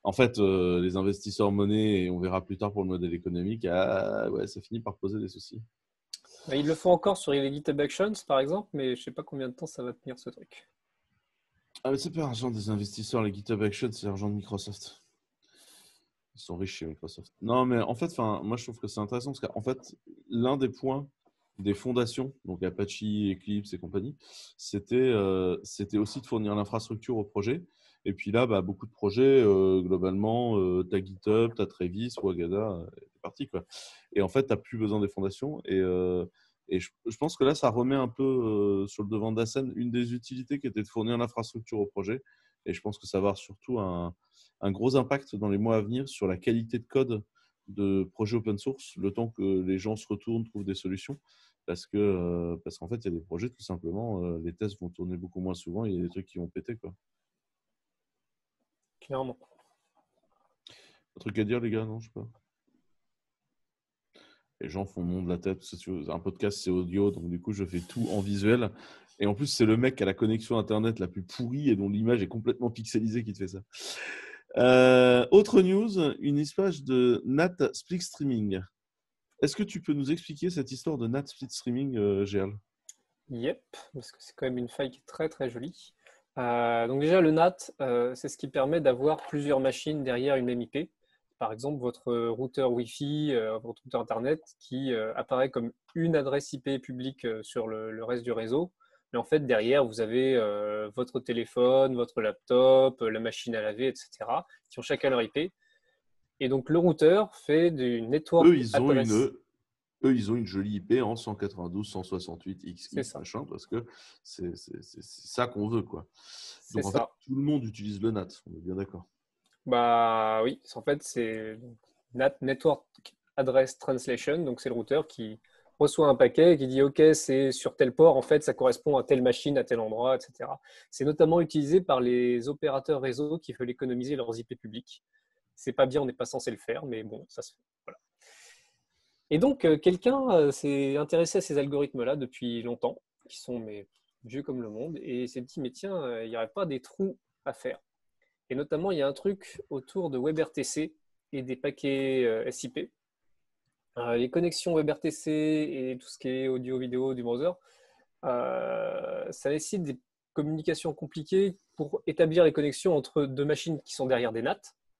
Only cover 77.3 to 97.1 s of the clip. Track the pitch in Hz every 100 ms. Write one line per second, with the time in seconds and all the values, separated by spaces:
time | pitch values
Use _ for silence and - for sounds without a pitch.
77.3 | 139 180 180 143 - - 180 - - 143
78.3 | 117 104 95 92 _ _ _ _ _ _
79.3 | _ 143 - 208 175 - 143 135 170 -
80.3 | 147 185 175 131 131 - 143 117 131 143
81.3 | - 131 - - 123 139 120 104 98 101
82.3 | 101 95 107 _ _ - _ _ _ _
83.3 | 120 131 - _ - - 135 - _ -
84.3 | - 131 123 120 - 139 - - - 160
85.3 | - 131 117 139 - - _ _ _ _
86.3 | - 123 120 117 117 117 135 151 185 160
87.3 | 156 175 180 - - 135 120 123 127 139
88.3 | - 135 143 135 170 139 123 143 156 -
89.3 | 147 143 135 135 127 156 151 131 123 139
90.3 | 135 123 120 113 139 175 _ _ _ _
91.3 | _ 113 110 135 147 123 - - 120 117
92.3 | 113 127 139 131 120 113 - 143 151 151
93.3 | 123 110 110 117 - 127 113 113 113 127
94.3 | 160 - _ - 127 135 117 110 - -
95.3 | 127 131 131 117 - _ 170 165 160 135
96.3 | 143 139 135 - 135 127 127 131